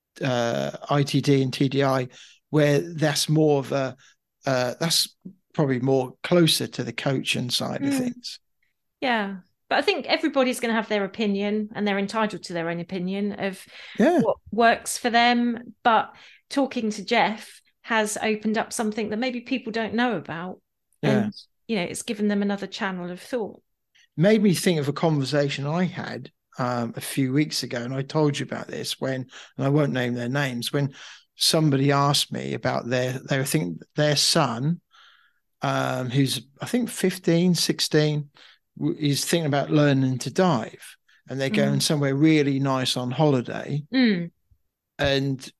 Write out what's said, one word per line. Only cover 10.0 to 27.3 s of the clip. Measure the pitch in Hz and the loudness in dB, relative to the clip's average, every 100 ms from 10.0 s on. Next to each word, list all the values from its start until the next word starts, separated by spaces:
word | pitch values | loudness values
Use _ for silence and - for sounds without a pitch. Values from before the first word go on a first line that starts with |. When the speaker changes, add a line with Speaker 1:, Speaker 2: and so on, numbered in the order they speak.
| - | -2
Speaker 2:
everybody's | 320 330 277 254 254 | 0 0 2 2 0
gonna | 233 | 0
have | 226 214 | -2 0
their | 214 | -2
opinion, | 190 202 214 196 208 214 214 | -2 -2 0 0 0 -2 -4
and | - 208 | -2 0
they're | 196 | 0
entitled | 196 220 214 185 | -2 -2 -2 -4
to | - | -6
their | 170 165 | -4 -4
own | 170 | -4
opinion | 170 185 180 196 208 | -6 -6 -4 -2 -4
of | - 196 190 - - - - | -4 -6 -6 -14 -20 -10 2
Speaker 1:
Yeah. | 262 349 | 4 6
Speaker 2:
what | 220 - - | 2 0 -4
works | 208 233 226 - - | 4 4 4 -2 -4
for | 247 | 0
them. | 233 240 240 240 233 - - | 2 4 4 0 -2 -10 -2
But | 240 226 - - - - _ | 2 2 2 -8 -20 -20 _
talking | 285 269 254 214 | -2 0 0 -4
to | 202 | -4
Jeff | 185 233 196 220 - - _ _ | 0 2 2 0 -10 -20 _ _
has | - 220 214 - | -2 0 0 -2
opened | 220 214 220 214 | -2 -2 0 -2
up | - | -2
something | - 214 214 214 | -4 -4 -2 -4
that | 214 | -4
maybe | 254 247 | -4 -6
people | - 262 233 | -4 -4 -4
don't | 226 214 | -4 -2
know | 220 247 185 | 0 0 -2
about. | 139 160 185 - _ _ _ _ | -6 -10 -10 -12 _ _ _ _
Speaker 1:
Yeah. | - 208 | 0 2
Speaker 2:
And, | 214 - - _ - | 0 -6 -20 _ -6
you | 214 | -4
know, | |
it's | 175 - | -4 -6
given | - 208 208 | -8 -2 0
them | 208 | 0
another | 202 202 190 | 0 -2 -6
channel | - 196 180 175 | -6 -6 -6 -8
of | 180 | -12
thought. | - 247 190 - _ _ _ _ _ - | -8 -6 -6 -10 _ _ _ _ _ 2
Speaker 1:
Made | 185 220 | 4 6
me | 202 | 4
think | 147 190 160 | 4 2 2
of | 139 | 0
a | |
conversation | 143 165 151 127 147 143 143 143 | 0 2 2 2 0 0 -2 -4
I | 170 | -2
had, | 180 - 104 117 135 _ _ - | -2 -4 -8 -10 -12 _ _ -6
um, | 123 123 117 - | -2 -2 -4 -6
a | |
few | - - 131 | -6 -2 0